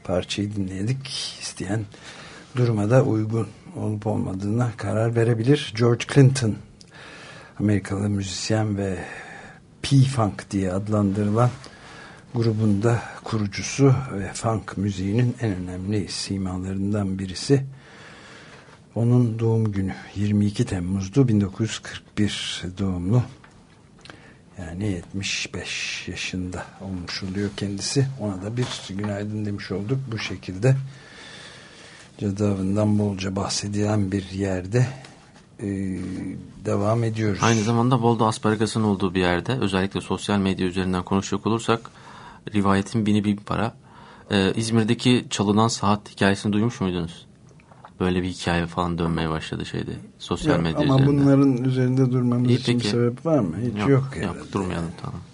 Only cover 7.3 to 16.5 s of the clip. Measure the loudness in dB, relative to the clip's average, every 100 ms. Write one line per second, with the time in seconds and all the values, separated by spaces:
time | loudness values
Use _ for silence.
7.3 | -20 -20 -2 2 2 0 -2 0 0 -2
8.3 | -6 0 0 2 0 -2 -4 -8 -14 -16
9.3 | -16 -18 -20 -20 -10 4 6 6 4 0
10.3 | -2 -4 -2 0 -2 0 2 2 2 2
11.3 | 4 2 2 -18 -20 -20 -20 -20 -20 -8
12.3 | 0 0 2 2 4 2 0 -2 -14 -6
13.3 | -4 -4 -6 -8 4 6 6 0 -6 -6
14.3 | -4 -2 -2 -4 -4 -2 -2 0 2 2
15.3 | 0 -2 -2 -6 -6 -4 -2 -4 -8 -6
16.3 | -4 -4